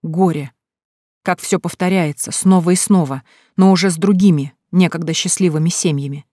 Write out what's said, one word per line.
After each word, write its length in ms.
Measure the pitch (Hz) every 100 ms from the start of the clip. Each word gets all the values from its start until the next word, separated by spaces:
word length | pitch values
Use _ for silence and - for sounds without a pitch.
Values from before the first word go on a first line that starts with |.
горе. 500 | 165 160 185 151 139 _ _ _ _ _ _ _
Как 180 | - 180
все 180 | - 185
повторяется 720 | 175 - 185 190 156 147 -
снова 400 | - 185 190 170
и 60 | 185
снова, 480 | - 196 147 135 _ _ _ -
но 160 | 190
уже 180 | 185 190
с 60 | 165
другими, 580 | 196 190 196 156 139 _ _
некогда 420 | 175 180 165 160
счастливыми 560 | 160 180 - 185 156 160
семьями. 560 | - 180 143 139 139 -